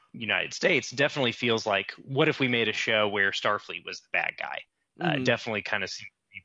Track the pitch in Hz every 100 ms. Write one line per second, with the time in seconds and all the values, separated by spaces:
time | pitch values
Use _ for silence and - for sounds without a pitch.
0 | _ - 110 95 82 - 147 139 - 127
1 | 143 151 123 113 120 113 110 98 98 -
2 | - 135 156 147 131 120 110 104 - 110
3 | 107 101 98 - 117 104 - 87 - 90
4 | - 87 80 80 - 71 - _ _ -
5 | - - 127 120 - 107 - 107 92 -
6 | 101 _ _ 98